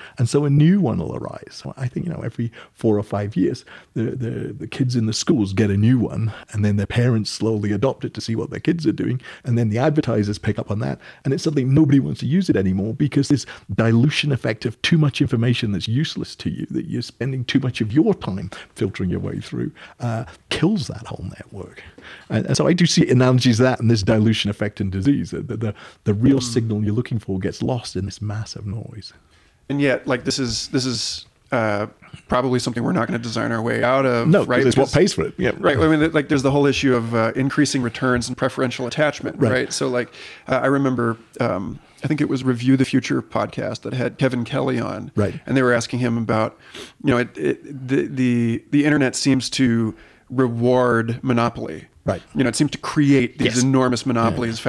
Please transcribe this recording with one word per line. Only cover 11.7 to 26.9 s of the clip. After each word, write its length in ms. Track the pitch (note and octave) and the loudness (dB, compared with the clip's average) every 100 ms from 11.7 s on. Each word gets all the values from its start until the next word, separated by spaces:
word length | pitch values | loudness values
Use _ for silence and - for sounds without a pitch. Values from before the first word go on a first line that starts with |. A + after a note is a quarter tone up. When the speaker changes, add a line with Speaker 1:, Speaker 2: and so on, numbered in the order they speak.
| C#3 D#3 C#3 | 4 6 4
Speaker 1:
wants 200 | C3 A#2+ | 4 -2
to 60 | A#2+ | 0
use 220 | E3+ F#3+ | 2 2
it 80 | A2 | 2
anymore 380 | F#2+ F#2 G2+ | 2 0 -2
because 340 | A#2 D3 - C3+ | -2 0 0 2
this 160 | C#3+ - - - | 0 -2 -14 -6
dilution 580 | G#2 A2+ A#2 C#3 - D3 | 0 4 4 4 2 0
effect 320 | B2+ A#2+ A2 | -2 -2 -4
of 160 | A#2 - | -4 -4
too 160 | - E3 | 2 4
much 240 | D3 - | 4 2
information 520 | B2+ A#2+ A#2 A#2 A2 | 0 2 2 2 0
that's 160 | G2+ - | -2 -2
useless 460 | A#2+ E3 - - - | -2 -2 -4 -10 -8
to 120 | - | -6
you, 180 | - - | -6 -6
that 160 | B2 A2+ | -6 -4
you're 160 | A#2 | -6
spending 420 | - - B2+ C3 | -8 -8 -6 -4
too 160 | B2 C3+ | -2 -2
much 220 | C3 - | -2 -2
of 100 | G#2+ | 0
your 220 | A#2+ G#3+ | 2 2
time 360 | F#3 - F#2+ F2+ - - - | 0 -4 -6 -8 -12 -16 -6
filtering 340 | G#2+ - F#2 | -6 -2 -4
your 100 | F#2 | -2
way 200 | G2 F#2+ | -4 -6
through, 320 | G2+ - A#2+ - - - | -8 -6 -6 -8 -18 -8
uh, 240 | A#2+ A2+ B2+ - _ | -6 -4 -8 -14 _
kills 380 | - D#3+ G#3+ C3 | -2 0 0 -4
that 200 | - - | -10 -12
whole 200 | - F#2+ - | -12 -12 -14
network. 460 | - G2 - - - - - - - | -16 -16 -16 -18 -20 -20 -20 -20 -4
And, 160 | A2 - | -2 0
and 100 | C#3 | 2
so 100 | D3 | 2
I 60 | |
do 140 | F3 F3 | 4 4
see 220 | - D#3 | 4 4
analogies 460 | B2+ B2+ B2+ B2+ A2 | 6 6 4 4 4
to 60 | |
that 160 | B2+ B2 | 4 4
and 100 | A2+ | 2
this 120 | A#2 | 2
dilution 460 | G2 A2 G#2+ G#2+ G#2 | 2 4 4 2 0
effect 300 | G2+ G#2 - | -4 -6 -4
in 80 | G2 | -4
disease, 440 | F#2+ G2 C#3+ - | -2 0 0 -2
that 160 | - G2 | -8 -8
the, 80 | G#2+ | -6
the, 180 | A2 - - - | -6 -6 -14 -6
the 100 | - | -2
real 240 | G#2 B2+ C3+ | 2 4 4
Speaker 2:
Mm. 40 | |
Speaker 1:
signal 420 | B2 A#2+ A2+ G#2+ | 2 -2 0 0
you're 100 | G#2 | 0